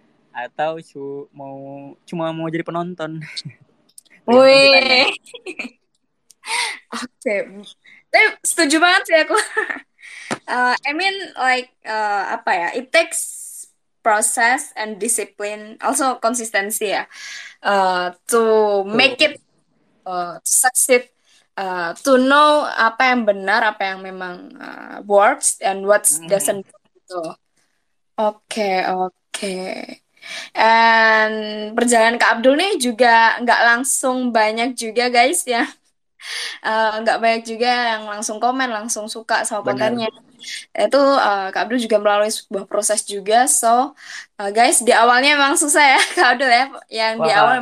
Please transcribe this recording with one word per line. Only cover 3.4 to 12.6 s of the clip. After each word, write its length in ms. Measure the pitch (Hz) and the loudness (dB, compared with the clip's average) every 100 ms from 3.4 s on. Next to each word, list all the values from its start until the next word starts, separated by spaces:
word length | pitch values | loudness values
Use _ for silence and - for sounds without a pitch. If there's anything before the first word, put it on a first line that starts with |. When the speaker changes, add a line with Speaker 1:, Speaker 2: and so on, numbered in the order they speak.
| 139 - _ | -16 -18 _
Speaker 1:
<laughs> 540 | _ _ _ _ _ - | _ _ _ _ _ 2
Tergantung 160 | 247 | 6
Speaker 2:
Wih. 240 | 269 269 277 | 8 8 8
Speaker 1:
kitanya. 400 | 269 262 254 320 | 6 4 2 2
Speaker 2:
<laughs> 1900 | 392 - - 381 320 285 _ _ _ _ _ _ _ - - - - - 233 | -2 -10 -20 -16 -14 -16 _ _ _ _ _ _ _ -8 -6 -6 -8 -12 -12
Oke. 380 | 247 _ 247 202 170 196 202 - _ - _ | -12 _ -4 -4 -6 -12 -20 -20 _ -20 _
Tapi 180 | 370 427 - | 2 2 0
setuju 340 | - - 311 320 | -4 0 0 2
banget 240 | 349 381 | 2 2
sih 120 | 392 320 | 2 2
aku. 180 | 311 370 | 2 -2
<laughs> 40 | - 427 - - - _ - - - - - | -2 -6 -6 -8 -14 _ -20 -16 -10 -10 -6
Uh, 280 | 247 247 247 277 | -2 0 0 -4
I 80 | |
mean, 200 | 302 392 392 339 | -2 -2 -4 -8
like, 360 | - 254 254 247 _ | -4 0 0 -2 _
uh, 480 | - 220 208 202 185 | -8 -4 -2 -2 -4
apa 200 | 240 - | -4 -2
ya, 180 | 190 | -2